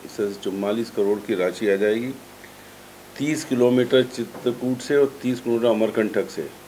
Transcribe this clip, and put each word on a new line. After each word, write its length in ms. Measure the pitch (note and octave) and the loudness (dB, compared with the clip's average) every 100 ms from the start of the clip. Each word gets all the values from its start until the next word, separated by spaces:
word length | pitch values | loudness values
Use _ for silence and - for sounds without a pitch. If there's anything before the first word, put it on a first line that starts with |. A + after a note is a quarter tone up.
इस 120 | - - | -12 -4
तरह 120 | G2+ | -4
से 120 | G2 | -4
चुम्मालीस 460 | G2+ F#2+ G2+ A2+ A2+ | -6 -2 -2 -2 -2
करोड़ 280 | - G2+ G#2 | 0 0 0
की 160 | G2+ | -2
राशि 360 | G2 F2+ F2 G#2+ | 0 0 0 0
आ 60 | G2 | 2
जाएगी। 360 | G#2 A2+ B2 C3 - - - - - - - - - - | 2 0 -2 -8 -14 -20 -20 -20 -20 -20 -20 -20 -18 -6
तीस 260 | C#3+ D3+ | -2 -2
किलोमीटर 580 | - B2 B2 B2+ A#2+ C3 | -2 2 4 4 4 4
चित्रकूट 760 | B2+ - A2+ - B2 A#2+ B2+ B2+ | 4 -2 -8 -6 -4 -2 -2 -4
से 180 | - C#3+ | 0 4
और 220 | C#3 - | 2 0
तीस 180 | B2+ B2 | -4 -4
किलोमीटर 260 | B2 A#2 A#2+ | 0 2 2
अमरकंटक 640 | G#2+ A2 A2 G#2+ G#2 F#2+ | 2 2 2 0 0 -2
से 120 | - C#2+ - | -4 -10 -12